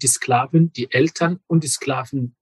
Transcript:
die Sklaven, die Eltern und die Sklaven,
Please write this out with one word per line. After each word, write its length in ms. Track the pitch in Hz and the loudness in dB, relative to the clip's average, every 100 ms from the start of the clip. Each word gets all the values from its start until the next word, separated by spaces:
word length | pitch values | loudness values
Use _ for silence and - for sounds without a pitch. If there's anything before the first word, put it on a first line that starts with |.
die 40 | 131 | -4
Sklaven, 680 | - - 123 127 165 165 | -2 0 0 2 2 2
die 180 | - 120 | 0 -2
Eltern 500 | 127 160 - 170 180 - | 0 0 0 -4 -4 0
und 180 | 165 | 0
die 40 | 147 | 0
Sklaven, 680 | - - 131 123 139 123 - | -4 -4 -6 -6 -6 -6 -10